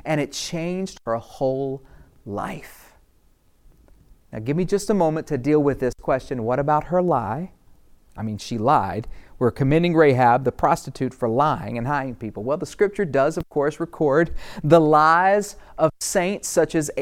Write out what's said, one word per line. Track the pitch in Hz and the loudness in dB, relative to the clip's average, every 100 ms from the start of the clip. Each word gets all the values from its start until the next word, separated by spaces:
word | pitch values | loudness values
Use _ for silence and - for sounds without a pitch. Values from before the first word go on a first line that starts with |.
| - | -4
and | 151 | -2
it | 139 | -2
changed | - - 170 170 185 190 - 120 | -6 -8 -6 -6 -6 -8 -8 -6
her | 113 | -6
whole | - - 135 131 135 135 - - - _ - | -6 -4 -2 -2 -6 -8 -14 -20 -20 _ -10
life. | 101 190 156 - - - _ _ _ _ _ _ _ - _ _ - _ _ _ | -8 -8 -10 -16 -20 -20 _ _ _ _ _ _ _ -20 _ _ -20 _ _ _
Now, | 113 | -8
give | 110 160 | -4 -2
me | |
just | 175 196 - | 0 -2 0
a | |
moment | 202 160 156 - | 0 0 -2 -4
to | 139 | -4
deal | 135 151 | 2 2
with | 143 131 | 2 0
this | 127 - | -2 -4
question, | - 147 - 127 110 | -2 -2 -4 -4 -2
"What | 131 | 0
about | 143 151 147 | 0 0 0
her | 180 | 0
lie?" | 180 135 101 131 185 _ _ - _ - _ - | 2 0 -2 -6 -8 _ _ -20 _ -20 _ -10
I | |
mean, | 110 104 | -8 -8
she | - 117 | -8 -2
lied. | 117 147 95 95 - - - - | 2 2 0 -6 -8 -12 -16 -2
We're | 123 | -2
commending | - 135 160 175 | 0 2 2 4
Rahab, | 160 147 123 123 127 123 | 4 6 6 4 4 0
the | |
prostitute, | - 147 165 - - 127 | 0 0 0 -4 -6 -6
for | - 117 | -2 -2
lying | 120 151 107 104 117 | 0 0 -2 -6 -6
and | 123 | -4
hiding | 143 131 110 | -4 -6 -10
people. | 110 101 117 | -10 -8 -4
Well, | 156 | -4
the | - | -4
scripture | - 202 202 | 0 0 0
does, | 175 135 143 165 | 0 2 2 0
of | - | -4
course, | 147 143 151 | -2 -2 -2
record | 165 - 151 147 170 - - - | -8 -2 2 4 2 -2 -8 -6
the | 147 165 | 4 6
lies | 151 151 156 165 190 208 202 - - - | 6 6 6 4 4 2 0 -10 -16 -2
of | 156 - | -2 -2
saints | - 190 175 202 - | -4 -2 -2 -4 -2
such | 175 156 160 | 0 2 0
as | 156 - | -2 -4